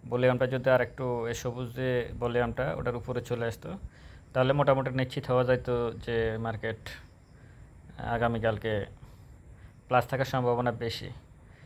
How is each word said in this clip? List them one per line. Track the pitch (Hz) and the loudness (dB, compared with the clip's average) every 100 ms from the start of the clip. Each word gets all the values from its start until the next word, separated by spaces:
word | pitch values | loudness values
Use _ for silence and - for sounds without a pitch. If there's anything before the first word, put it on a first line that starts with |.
| 127 | -2
ভলিউমটা | 123 127 123 127 | 2 4 4 2
যদি | 131 131 | 2 4
আর | 127 | 4
একটু, | 120 - 127 120 117 | 4 -2 -4 -2 -2
এই | |
সবুজ | 117 127 117 123 123 | -4 -6 -6 -8 -4
যে | 127 123 117 - | 0 0 -2 -4
ভলিউমটা, | 120 120 120 117 135 165 | 0 2 0 0 -2 -2
ওটার | 123 120 | -4 -4
উপরে | 117 123 | -4 -6
চলে | 120 120 117 | -4 -4 -4
আসতো, | 110 - 190 - - - - - | -6 -10 -10 -12 -16 -20 -20 -4
তাহলে | 131 131 | 2 4
মোটামুটি | 143 143 135 131 | 4 6 4 2
নিশ্চিত | 127 131 - - | 0 -2 -2 0
হওয়া | 127 | 2
যাইতো | 127 127 123 123 120 | 4 2 2 0 0
যে | 113 - 117 113 110 | -4 -2 0 0 0
মার্কেট | 113 107 110 113 - - - - - - - - - - - - | -4 -4 -4 -6 -10 -16 -18 -20 -20 -20 -20 -20 -20 -20 -20 -10
আগামীকালকে | 117 117 117 117 110 104 113 104 98 - - - - - - - - - - | -4 2 2 2 0 0 0 -2 -4 -12 -20 -20 -20 -20 -20 -20 -20 -20 2
প্লাস | 127 120 | 2 4
থাকার | 131 131 | -2 0
সম্ভাবনা | 131 123 120 123 | 2 2 2 0
বেশি। | 120 117 - 101 - - - - - | -2 -6 -6 -10 -14 -20 -20 -20 -20